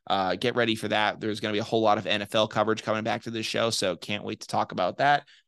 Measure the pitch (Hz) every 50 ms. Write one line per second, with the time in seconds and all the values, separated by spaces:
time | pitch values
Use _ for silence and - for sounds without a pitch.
0 | _ - 95 98 92 92 92 95 - 123 117 120 117 113 113 110 - 104 107 107
1 | 107 104 - - - 110 104 104 110 107 107 101 110 - 120 113 110 107 104 107
2 | 95 80 101 104 101 - - 113 107 110 - 113 107 107 110 107 - - 110 110
3 | 110 113 110 110 - 120 117 113 107 - - 110 113 117 113 - - 95 87 -
4 | - - 104 101 98 101 107 - - - - 107 107 - - - 92 90 - -
5 | 135 143 147 143 - _ - - _